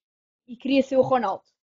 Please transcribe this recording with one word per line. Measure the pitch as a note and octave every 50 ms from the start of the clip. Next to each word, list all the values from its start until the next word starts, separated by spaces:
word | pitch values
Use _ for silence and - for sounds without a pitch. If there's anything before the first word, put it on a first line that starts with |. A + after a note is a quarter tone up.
| _ _ _ _ _ _ _ _ _
E | _ A#3+
queria | - - - C#4 C4+ C4
ser | - C4+
o | C4 B3+
Ronaldo. | C4 C4 B3 A3+ F#3+ F#3 - - _ _ _ _ _